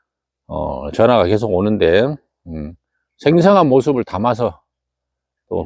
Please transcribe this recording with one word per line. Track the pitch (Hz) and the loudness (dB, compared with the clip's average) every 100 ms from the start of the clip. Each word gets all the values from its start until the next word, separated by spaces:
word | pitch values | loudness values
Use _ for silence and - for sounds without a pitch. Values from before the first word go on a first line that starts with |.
| _ _ _ _ - | _ _ _ _ -14
어, | 78 76 67 73 | -10 -8 -8 -6
전화가 | - 117 120 90 | 0 2 4 2
계속 | 107 110 | 0 -2
오는데, | 90 104 107 82 92 135 151 _ _ 85 | -2 0 2 2 2 0 -4 _ _ -14
음, | 80 76 85 _ _ _ _ | -12 -12 -16 _ _ _ _
생생한 | 143 165 180 202 156 | 0 2 4 4 4
모습을 | 131 131 131 | 2 2 -2
담아서 | 110 90 117 117 113 - _ _ _ _ _ _ _ _ - | -4 -4 -4 -2 -4 -6 _ _ _ _ _ _ _ _ -8
또 | 92 | -8